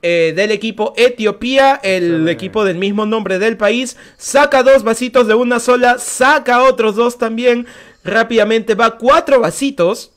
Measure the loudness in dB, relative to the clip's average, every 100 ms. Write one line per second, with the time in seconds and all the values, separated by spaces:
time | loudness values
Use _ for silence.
0 | 0 0 0 0 -2 -2 -6 -6 -6 0
1 | -2 0 -4 -4 -2 2 2 2 -2 -2
2 | 0 0 -2 -4 -6 -2 -2 -2 -4 -4
3 | -2 -4 -4 -2 -2 -2 -2 -2 -6 -12
4 | -20 _ -2 0 2 2 4 4 2 -4
5 | 0 0 2 2 2 -2 0 2 2 0
6 | -4 -2 2 2 0 2 2 2 0 0
7 | -2 -2 -6 0 0 0 -4 -16 -20 _
8 | -4 -2 0 0 2 0 0 0 0 0
9 | 2 2 4 2 2 -2 -6 0 -2 -2
10 | -10